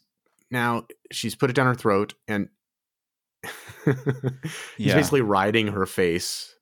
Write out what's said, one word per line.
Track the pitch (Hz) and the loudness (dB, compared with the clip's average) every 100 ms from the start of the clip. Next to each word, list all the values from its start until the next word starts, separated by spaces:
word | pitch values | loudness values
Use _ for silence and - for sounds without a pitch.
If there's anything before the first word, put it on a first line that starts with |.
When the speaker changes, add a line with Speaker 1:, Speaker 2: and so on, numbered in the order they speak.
| _ _ _ _ - | _ _ _ _ -8
Speaker 1:
now | 127 120 117 - - - | -2 0 -2 -6 -18 -14
she's | - 117 - | -8 -8 -2
put | 135 | 0
it | 123 | 2
down | 127 | 2
her | 123 | 2
throat, | 113 98 107 - - | 2 2 0 -6 -6
and | 104 98 _ _ _ _ _ _ _ _ _ | -4 -4 _ _ _ _ _ _ _ _ _
<laughs> | - - - - - | -16 -16 -18 -6 -2
he's | 131 143 131 131 - 160 - - - | -2 -2 -4 -4 -6 -12 -12 -14 -2
Speaker 2:
Yeah. | 104 92 | 2 4
Speaker 1:
basically | 90 143 | 4 2
riding | 113 98 98 107 107 | 4 4 4 2 2
her | 104 95 | 0 -2
face | - 92 85 - - - _ | 0 2 0 -4 -8 -12 _